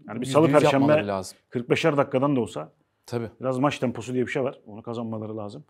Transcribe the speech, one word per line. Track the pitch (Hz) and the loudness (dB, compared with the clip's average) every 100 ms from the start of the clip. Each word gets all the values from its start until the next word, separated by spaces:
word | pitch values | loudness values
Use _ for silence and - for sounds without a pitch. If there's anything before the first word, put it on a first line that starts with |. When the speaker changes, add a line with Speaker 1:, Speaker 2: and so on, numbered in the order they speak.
| - | -12
Speaker 1:
Yani | 110 | -8
bir | 127 | 2
Speaker 2:
Yüzde | |
Speaker 1:
salı, | 143 160 | 4 6
Speaker 2:
yüz | |
Speaker 1:
perşembe | 147 151 139 | 6 6 4
Speaker 2:
yapmaları | 135 151 101 | 4 4 2
lazım. | 95 95 - _ | -4 -6 -14 _
Speaker 1:
kırk | 127 120 | -6 0
beşer | 139 165 143 | 2 2 2
dakikadan | 139 131 143 131 | 2 0 0 0
da | |
olsa | 107 - - _ _ _ - | -2 -6 -14 _ _ _ -10
Speaker 2:
Tabii. | 120 110 - | -8 -8 -8
Speaker 1:
biraz | 127 127 | -4 0
maç | 143 - | 0 0
temposu | 123 110 113 | -4 -4 -4
diye | 127 117 | -4 -2
bir | |
şey | 143 | -2
var. | 131 - 110 | -4 -6 -16
Onu | 104 | -16
kazanmaları | 120 117 113 110 107 110 | -10 -8 -8 -8 -8 -10
lazım. | 104 135 - | -10 -14 -20